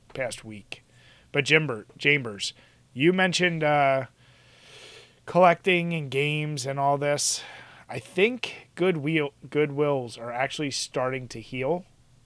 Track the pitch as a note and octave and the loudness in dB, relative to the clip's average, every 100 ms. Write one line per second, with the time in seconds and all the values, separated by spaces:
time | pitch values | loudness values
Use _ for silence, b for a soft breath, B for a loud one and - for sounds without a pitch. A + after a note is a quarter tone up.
0 | _ - B2 - A2 G#2 - - _ b | _ -8 -8 -8 -14 -16 -16 -18 _ b
1 | b b b C#3+ C3+ D#3 D3+ A2 G2 - | b b b -2 4 4 4 -4 -8 -2
2 | C#3+ C#3+ A#2 G2+ - - b b b A#2+ | 2 2 0 -6 -8 -8 b b b 0
3 | D#3 F#3 F#3 E3 F3+ E3 D3+ D3 C#3 C3+ | 2 4 2 2 0 2 2 4 4 2
4 | B2+ _ b b b b b b b b | -2 _ b b b b b b b b
5 | b b - F3 F3+ E3+ G3 F3+ E3+ E3 | b b -2 4 6 6 2 2 2 -4
6 | C#3 C3+ D3 D3+ D3+ D3 C3 C#3 C#3 C#3+ | -4 -2 0 -2 -4 -6 -6 0 2 2
7 | C#3+ C#3+ - - B B B B B C#3+ | 2 0 0 -4 B B B B B -12
8 | - F3+ G#3+ B3+ - - - - F3+ E3 | -6 0 0 0 -8 -12 -12 -2 0 0
9 | C#3+ D#3+ C#3+ - C3+ D3 D3+ C#3 D3 C#3 | 0 0 -2 -6 -6 0 0 0 0 0
10 | A#2+ A#2 A#2 A#2+ C3+ - D3 - - C#3+ | -4 -10 -8 -4 -4 -4 -6 -4 -4 -2
11 | B2+ C3 B2 A#2 G#2 B2+ B2+ F3 - _ | -2 -2 -8 -14 -10 -6 -2 -4 -6 _
12 | _ _ | _ _